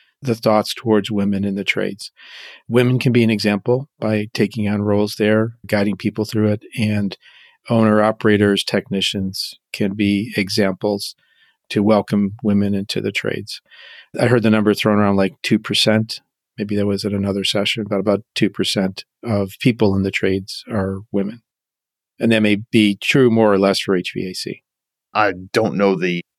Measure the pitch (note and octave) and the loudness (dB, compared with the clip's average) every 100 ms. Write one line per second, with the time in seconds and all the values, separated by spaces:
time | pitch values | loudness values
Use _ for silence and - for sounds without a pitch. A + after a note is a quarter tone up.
0 | _ _ B2+ A2+ A#2 G#2+ G#2 - A2+ G#2+ | _ _ -6 -2 2 2 0 -6 0 0
1 | G2 G#2 G2+ G2 G2+ G2 F#2+ G2+ G2 G2+ | 0 -2 -2 -2 -2 -4 -4 -4 -4 -6
2 | - _ - - - - - A#2 B2 B2+ | -16 _ -20 -20 -20 -20 0 2 4 2
3 | C3+ A#2+ A2+ G#2+ G#2 G2+ A#2+ B2 C#3+ _ | 2 4 4 2 0 0 0 -2 -4 _
4 | A2 G#2+ G#2+ - G#2 A2 G#2 G#2 G#2 G#2 | -4 -2 -4 -2 -2 -2 -2 -2 0 0
5 | G#2 - G#2+ A2 A2+ - - G#2 G#2 F#2+ | -2 0 2 2 0 -6 -4 -2 0 -2
6 | G#2+ - G#2+ A2 G#2+ G#2+ - - G#2+ G#2 | -4 -4 -4 0 0 -2 -6 -4 -2 -2
7 | G2+ - _ - _ _ - A2+ A2 G#2+ | -4 -8 _ -20 _ _ -2 2 4 4
8 | G#2+ A2 A2 G2+ G2+ G2+ - G2+ - G2 | 2 2 2 4 4 2 -2 -4 -4 -4
9 | F#2 G#2 F#2+ F#2+ - - _ - G2+ G#2 | -4 -4 -6 -8 -12 -14 _ -6 -4 0
10 | G2+ G2+ A2 - F#2+ G#2+ G2 F#2 G#2 G2+ | 0 0 -2 -4 -4 0 -2 -2 -4 -4
11 | - - _ _ _ _ _ A2 G2+ G#2+ | -6 -16 _ _ _ _ _ 0 2 2
12 | - G#2 G2 G#2+ G#2+ G2+ G2+ G2 G2+ G#2 | 2 -2 -2 -2 0 0 0 -2 -4 -6
13 | G#2 G2+ - - G#2 - _ - - - | -4 -4 -6 -6 -10 -16 _ -20 -20 -20
14 | - - A#2 A#2+ A2 G#2+ G#2 G2+ A2+ G#2 | -14 -2 2 4 4 4 2 2 2 2
15 | G#2 G2 F#2+ - - G#2+ - G#2 - G#2+ | 2 2 0 -4 -2 -2 0 0 2 2
16 | A2+ - _ _ _ - G#2+ G#2 G2+ G2 | 0 -8 _ _ _ -10 -6 -2 -2 -2
17 | G#2 G2+ G2 G2 F#2+ G#2 G2+ - G2+ G2+ | -4 -2 -2 -2 -2 -2 -2 -4 -4 -2
18 | G2+ G2+ - - G#2 - F#2+ G#2+ F#2+ F#2+ | 0 -2 -4 -2 -2 0 -2 -2 -2 -4
19 | - _ A#2 G2+ G2 - B2+ A2+ G#2 G2 | -16 _ -4 -2 -2 0 0 2 2 2
20 | G2 - G2 F#2+ G2 - - A2 F#2+ F#2+ | 0 -2 -2 -2 -4 -14 -8 -4 -4 -6
21 | G#2+ G2+ G2 A#2 _ _ _ _ _ _ | -6 -4 -4 -8 _ _ _ _ _ _
22 | _ _ A#2 A2 G#2+ G#2 A2+ A#2 G#2+ G2 | _ _ 2 4 4 0 0 4 4 2
23 | - C#3+ B2 A2+ G#2+ G2 G2 F#2+ - F#2+ | 0 4 4 6 4 4 4 2 0 -2
24 | F2+ F#2 F#2 F#2 - - _ _ _ _ | -2 -8 -8 -8 -10 -12 _ _ _ _
25 | _ G#2 G#2 F#2 F#2 A#2 A2 D#2 G2 F#2 | _ -2 -2 -2 -4 -2 0 2 2 2
26 | F2+ F2 - | -2 -4 -8